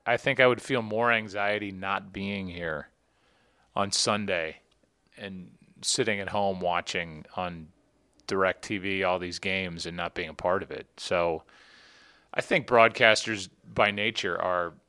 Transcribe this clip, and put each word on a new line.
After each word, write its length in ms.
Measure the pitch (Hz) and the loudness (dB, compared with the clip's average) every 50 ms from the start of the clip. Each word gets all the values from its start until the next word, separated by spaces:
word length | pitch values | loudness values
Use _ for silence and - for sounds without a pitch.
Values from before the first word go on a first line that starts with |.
| - | -2
I 100 | - 120 | 0 0
think 220 | - - 139 131 135 | 2 2 2 4 6
I 80 | 127 | 6
would 140 | 127 120 107 | 6 6 2
feel 220 | - - 135 120 | -2 -2 -2 -2
more 280 | 110 107 107 113 117 120 | -2 -2 -2 0 2 2
anxiety 600 | 117 110 107 104 92 104 101 104 104 104 104 101 | 2 0 0 -4 -4 -2 0 0 0 -2 -4 -6
not 420 | 95 92 95 98 98 95 98 95 | -8 -8 -6 -4 -4 -4 -6 -8
being 360 | 95 98 98 98 101 98 95 92 | -8 -8 -6 -4 -4 -4 -6 -8
here 400 | 85 87 85 82 78 73 - - _ _ _ _ _ _ _ _ _ _ _ _ _ _ _ _ - | -6 -6 -4 -4 -4 -6 -8 -12 _ _ _ _ _ _ _ _ _ _ _ _ _ _ _ _ -4
on 160 | 104 98 101 | -2 -2 0
Sunday 680 | - - - 120 104 107 104 98 92 85 80 80 78 - _ _ _ _ _ _ _ _ _ _ _ | 0 0 2 2 0 0 0 -2 -2 -2 -2 -4 -8 -12 _ _ _ _ _ _ _ _ _ _ _
and 340 | - 104 98 95 90 87 - - - _ - - - | -14 -14 -12 -12 -14 -16 -18 -20 -20 _ -20 -18 -8
sitting 380 | - - - - 117 110 104 101 | -4 -2 0 2 2 0 0 -2
at 80 | 95 87 | -4 -4
home 320 | 104 104 101 98 92 90 | -2 0 0 0 0 0
watching 640 | 90 87 85 87 - - - 90 85 82 78 78 - - - | -2 0 0 -2 -2 -2 -4 -4 -4 -6 -8 -14 -16 -10 -8
on 320 | 92 90 87 87 82 80 80 - _ _ _ _ _ _ _ _ _ _ - | -6 -6 -6 -6 -10 -14 -16 -20 _ _ _ _ _ _ _ _ _ _ -2
DirecTV 800 | 101 95 95 92 90 - - - 107 95 90 98 98 95 95 | 0 2 4 2 2 0 -4 -6 -6 -4 -4 -2 -2 0 0
all 120 | 90 90 90 | 0 0 0
these 200 | 90 90 87 - | -2 -6 -8 -6
games 460 | - 95 95 95 92 90 85 82 80 | -4 -2 -2 -2 -2 -4 -6 -8 -8
and 120 | 85 85 | -8 -6
not 180 | 87 85 85 - | -6 -6 -6 -6
being 140 | 92 85 80 | -6 -8 -8
a 60 | 76 | -8
part 280 | - - 90 92 98 | -4 0 0 0 0
of 80 | 82 - | -2 -6
it. 160 | - - - _ _ | -10 -12 -12 _ _
So 460 | - - - 98 87 87 85 80 80 - _ - - - - - - - - - - - - - _ _ _ | -10 -4 0 2 2 2 2 0 -2 -6 _ -20 -20 -20 -20 -20 -20 -20 -20 -20 -20 -20 -20 -20 _ _ _
I 80 | - - | -6 -4
think 260 | - - 214 165 113 | -2 0 0 0 2
broadcasters 840 | - 123 117 113 113 110 - 123 110 110 - - 113 110 98 95 - - _ - - 107 | 6 8 8 8 8 6 6 6 6 6 6 2 -2 -4 -6 -8 -10 -14 _ -20 -4 0
by 160 | - 107 104 | 2 2 2
nature 500 | 101 101 104 117 113 - - 92 85 85 | 2 0 -2 -2 -2 -2 -2 -2 -2 -2
are 340 | 87 92 90 87 87 85 80 - _ | 0 0 0 0 -2 -2 -6 -12 _